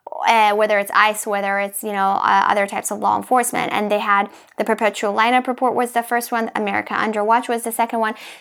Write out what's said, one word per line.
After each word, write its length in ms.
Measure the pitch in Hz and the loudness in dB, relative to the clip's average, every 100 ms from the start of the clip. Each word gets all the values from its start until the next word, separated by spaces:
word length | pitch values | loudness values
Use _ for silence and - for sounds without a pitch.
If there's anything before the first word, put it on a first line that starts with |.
| - - - | -14 -2 2
uh, 260 | 226 214 | 4 4
whether 260 | 208 214 202 | 4 2 2
it's 120 | 196 | 2
ice, 320 | - 214 214 220 | 2 2 2 -2
whether 340 | 202 202 196 | -2 0 -2
it's, 240 | 202 - | -2 -6
you 100 | 214 | -6
know, 180 | 202 196 | -2 0
uh, 300 | 196 - 196 - | 2 2 4 4
other 140 | 202 196 | 2 0
types 240 | 208 - | -4 -6
of 80 | 208 | -2
law 160 | 202 214 | 0 -2
enforcement. 560 | - 254 247 - - | 2 0 2 -2 -2
And 200 | - 208 | -2 -2
they 80 | 208 | -2
had 300 | 214 202 202 - - - | 2 0 0 -8 -14 -6
the 80 | 220 | -2
Perpetual 480 | 220 214 202 214 | 0 0 0 -2
Lineup 340 | 208 226 254 254 | 0 2 2 0
Report 280 | 247 254 - | 0 0 0
was 160 | 240 | 0
the 120 | 233 | -2
first 280 | 233 240 233 | -2 -4 -2
one, 200 | 233 226 - | -4 -2 -4
America 380 | 208 208 202 208 | -2 -4 -4 -2
Under 280 | 214 208 | -2 0
Watch 240 | 208 233 247 | 2 2 2
was 160 | 233 | -4
the 80 | 226 | -4
second 280 | 226 233 226 | -2 -2 0
one. 160 | 220 220 - - | -2 -4 -14 -16